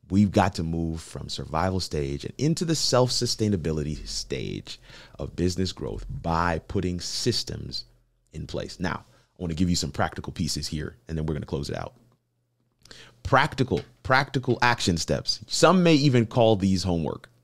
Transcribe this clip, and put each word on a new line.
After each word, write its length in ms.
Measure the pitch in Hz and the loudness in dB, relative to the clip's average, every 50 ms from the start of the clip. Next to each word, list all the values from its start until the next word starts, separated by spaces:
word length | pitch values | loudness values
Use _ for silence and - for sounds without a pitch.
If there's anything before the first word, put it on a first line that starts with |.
| _ - | _ 2
We've 220 | 92 101 104 98 | 4 4 4 6
got 240 | 82 104 92 92 - | 6 4 4 4 2
to 80 | - 82 | -2 -4
move 380 | 82 82 82 82 82 82 80 | -2 -2 -2 -2 -4 -4 -6
from 280 | - - - - 71 71 | -10 -12 -12 -12 -10 -8
survival 500 | - - 67 67 69 78 87 95 92 95 | -8 -10 -8 -4 -2 -2 0 0 0 -2
stage 460 | 87 - - 76 71 69 71 71 - | -4 -4 -4 -4 -4 -4 -6 -6 -8
and 80 | - - | -10 -6
into 280 | - 123 156 165 - 180 | -2 0 0 0 0 -2
the 100 | 160 151 | -2 -2
self-sustainability 1300 | - - - - 123 127 123 - - 123 120 - - 110 107 101 90 76 80 78 78 73 76 76 71 - | -2 0 2 2 2 2 2 0 -2 -2 -2 -2 0 0 0 0 0 -2 -2 -2 -2 -4 -4 -6 -8 -8
stage 760 | - - - - - 67 65 53 50 50 50 - - - - _ - - - - - - | -10 -10 -10 -8 -6 -8 -6 -6 -8 -8 -10 -10 -12 -16 -18 _ -20 -20 -20 -20 -20 -12
of 180 | - 71 67 - | -10 -10 -10 -2
business 340 | - 85 92 87 90 92 90 | 0 0 0 0 0 -4 -4
growth 340 | - - - 62 50 - - - | -4 -8 -8 -8 -8 -10 -10 -10
by 500 | - - - 85 82 80 85 87 82 80 | -10 -6 -2 0 0 2 2 0 0 -2
putting 400 | - - - 101 90 92 90 87 | -6 -4 -4 -2 -2 -2 -2 -4
systems 880 | - - - - - 120 113 - - - - - - - - - - _ _ _ _ _ _ _ _ _ - | -6 -6 -6 -2 -2 0 0 -2 -4 -6 -10 -10 -10 -8 -10 -10 -12 _ _ _ _ _ _ _ _ _ -12
in 120 | 78 78 | -12 -10
place. 360 | 71 - - - - - - | -8 -6 -8 -8 -8 -8 -6
Now, 240 | - 85 - - - | -4 -4 -4 -6 -10
I 340 | _ _ _ _ _ _ - | _ _ _ _ _ _ -8
wanna 120 | 90 85 82 | -6 -6 0
give 160 | 78 92 87 | 0 2 2
you 80 | 87 | 2
some 140 | - - 71 | 0 0 -4
practical 420 | 69 - 98 82 - - 73 - - | -2 -2 -2 -2 -2 -8 -10 -10 -6
pieces 340 | - 90 71 - 80 76 | -4 -4 -2 -2 -4 -6
here, 300 | - - 73 73 - - _ _ | -6 -6 -6 -6 -8 -10 _ _
and 100 | - 80 | -6 -6
then 80 | 78 78 | -4 -2
we're 100 | 78 78 | -2 -4
gonna 100 | 73 78 | -4 -4
close 240 | - - 71 71 - | -4 -4 -4 -4 -6
it 80 | - | -6
out. 160 | 50 50 50 _ _ _ _ _ _ _ _ _ _ _ _ _ _ _ _ _ _ _ _ - - - - _ _ _ | -8 -8 -10 _ _ _ _ _ _ _ _ _ _ _ _ _ _ _ _ _ _ _ _ -20 -20 -20 -20 _ _ _
Practical, 560 | - - 131 139 160 - - - - 95 - - - _ _ _ | 2 4 4 4 4 0 -2 0 0 0 -2 -2 -6 _ _ _
practical 560 | - 131 131 143 - - 139 123 - 117 - | 2 4 4 4 2 -4 -4 0 0 0 4
action 360 | 123 120 120 - - - 90 | 4 4 4 4 2 0 2
steps. 420 | 80 - - 73 62 - - - - - | 0 0 0 -2 -2 0 -2 -4 -4 -4
Some 360 | - - - - 156 180 190 175 | -6 2 6 6 6 8 6 6
may 120 | 170 160 | 6 6
even 300 | 143 139 151 123 123 113 | 6 6 6 6 4 4
call 320 | - - 127 117 110 110 | 4 4 6 6 6 6
these 260 | 98 92 98 95 90 - | 4 4 2 2 2 2
homework. 460 | 95 87 85 78 60 50 - - _ _ _ | 0 0 0 0 -2 -4 -8 -12 _ _ _